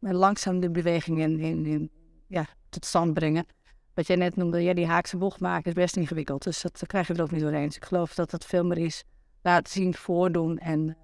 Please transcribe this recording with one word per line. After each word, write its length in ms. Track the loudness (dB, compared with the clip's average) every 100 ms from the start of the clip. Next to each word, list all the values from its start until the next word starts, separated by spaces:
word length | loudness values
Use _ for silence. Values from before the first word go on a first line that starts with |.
en 140 | -2
langzaam 460 | 4 4 4 0 0
de 100 | 0
beweging 480 | 0 2 2 0 0
in, 200 | 0 0
in, 280 | -2 -2 -2
in, 240 | -2 -4 -10 _ _ -8
ja, 200 | -6 -6 -10 -16
tot 160 | -12
stand 300 | -2 2 2
brengen. 320 | 2 2 0 -2 _ _ -20 _
Wat 120 | -4 2
jij 100 | 2
net 200 | 2 0
noemde, 260 | 0 2
ja, 120 | 2
die 120 | 2 2
haakse 300 | 2 0 -2
bocht 240 | -2 -2
maken 240 | -2 -2
is 80 | -2
best 240 | 2 2 2
ingewikkeld. 460 | -2 -2 -4 -4
Dus 200 | -4 -6
dat, 160 | -6 -8
dat 100 | -4
krijg 180 | -2 -2
je 80 |
er 80 | -2
ook 80 | -2
niet 100 | 0
doorheen. 260 | 0 0 -2
Dus 100 | -6
ik 80 |
geloof 300 | -2 -2 -2
dat 160 | -2 -4
het 120 | -6
veel 200 | -2 0
meer 140 | 0 0
is 260 | -2 -6 -12 -20 _ _
laten 300 | 2 4 2
zien, 220 | 0 0
voordoen 640 | -2 -2 2 2 2 0 -2
en, 380 | -2 -2 -2 -6